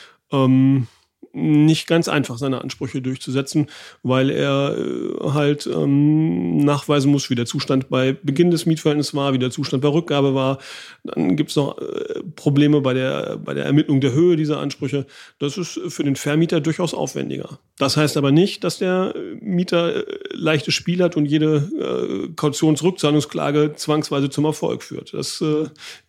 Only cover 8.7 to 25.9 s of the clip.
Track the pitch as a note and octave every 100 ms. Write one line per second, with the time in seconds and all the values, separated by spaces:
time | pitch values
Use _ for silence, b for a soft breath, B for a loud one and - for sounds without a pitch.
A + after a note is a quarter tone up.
8.7 | D#3+ D#3 D3 C#3 C#3+ C#3 C3 B2+ C#3 C3+
9.7 | C3 D3 D3+ E3 C#3+ C#3 C3+ C3 C3+ B
10.7 | B B B - - - D#3 D3+ D3+ C#3
11.7 | - - - - - - - D3+ C#3 D3
12.7 | D3 C3 B2+ C3 D2 - G#2+ - C#3+ C#3+
13.7 | C#3+ D#3 C#3 C3+ C3 F3 E3 D3+ C#3+ C#3+
14.7 | - C#3 C#3 C3+ B B B C#3+ C#3+ E3
15.7 | - F#3 - C#3+ C3 D3 D3+ E3+ E3+ D3
16.7 | D#3 E3+ - C#3+ - - - - - _
17.7 | - C#3 D3 D3+ D3+ C#3 D3 G3+ - F3+
18.7 | - F#3 F#3 F#3 - F#2 - - F3 F3+
19.7 | F3 E3+ - - G1+ - - D#3 D3+ -
20.7 | - - F3 F3 D#3 D3 D3+ D#3 D3+ D#3
21.7 | D#4 - B1+ B1 F#2+ - D#3+ D3+ C#3+ D#3
22.7 | D3 F3 F#3 D3+ D3+ C#3+ E3 C#3+ D3 D3+
23.7 | D3+ - D3+ C#3+ C#3+ C#3 C#3+ D3+ D3 -
24.7 | - - - - - - - D#3+ D3+ D3+
25.7 | - B